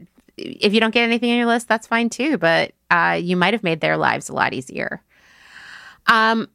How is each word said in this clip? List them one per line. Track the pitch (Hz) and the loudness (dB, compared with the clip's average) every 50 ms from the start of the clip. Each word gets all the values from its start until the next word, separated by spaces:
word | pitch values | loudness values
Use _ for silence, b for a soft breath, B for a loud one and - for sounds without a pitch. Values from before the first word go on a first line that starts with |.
| 175 - _ _ _ _ _ | -20 -20 _ _ _ _ _
if | - - - - - - 208 196 | -14 -14 -14 -6 -2 0 2 2
you | 220 | 2
don't | 226 220 208 | 2 2 2
get | 240 233 | 2 2
anything | 226 233 233 240 240 | 2 0 0 0 0
on | 240 | 0
your | 240 240 | 2 2
list, | 233 233 240 233 - | 2 0 0 0 -2
that's | 220 226 - | -4 -4 -2
fine | - 233 226 233 226 | -2 -2 -2 -2 -2
too, | - - 247 311 285 175 | -2 -2 -2 -2 0 0
but, | 170 165 165 160 160 - - _ _ - | 2 2 2 2 0 -2 -6 _ _ -2
uh, | 175 170 170 175 170 165 | 0 2 2 2 0 0
you | 175 175 180 | -2 -2 0
might | 180 175 185 220 | 2 2 2 0
have | 226 - | 0 -2
made | 170 165 156 | -2 -2 0
their | - 156 156 | 0 0 0
lives | 156 151 131 113 147 - - | 0 0 0 -2 -2 -6 -8
a | 143 | -4
lot | - - - - | -2 -2 -2 -2
easier. | 127 131 - - - - - - - _ B B B B B B B B B B B B B B B B B B B _ | -6 -10 -10 -10 -8 -8 -8 -8 -12 _ B B B B B B B B B B B B B B B B B B B _
Um, | - 226 220 220 220 226 226 208 - _ | 2 4 4 4 4 2 0 -2 -6 _